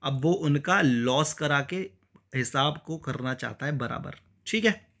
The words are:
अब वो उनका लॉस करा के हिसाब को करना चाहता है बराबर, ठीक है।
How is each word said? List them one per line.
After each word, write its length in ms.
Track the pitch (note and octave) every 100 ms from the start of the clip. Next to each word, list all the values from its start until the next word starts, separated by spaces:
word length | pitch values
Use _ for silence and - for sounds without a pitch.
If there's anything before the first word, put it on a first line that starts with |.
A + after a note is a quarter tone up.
अब 180 | - C3+
वो 100 | D3
उनका 480 | F3+ D#3 C#3+ C#3+ G3
लॉस 500 | D#3+ A#2+ A#2+ C3 D3+
करा 260 | - D3+ C#3+ C#3
के 60 | F#3 F#3 - _ _ _ C3
हिसाब 460 | A#2+ C#3 C#3+ D3+ -
को 100 | D#3+
करना 360 | C#3 B2+ B2+
चाहता 320 | B2+ A#2+ A2 C#3
है 100 | D3
बराबर, 380 | A#2+ A#2 - - _ _ -
ठीक 180 | A3
है। 160 | A3 - _ _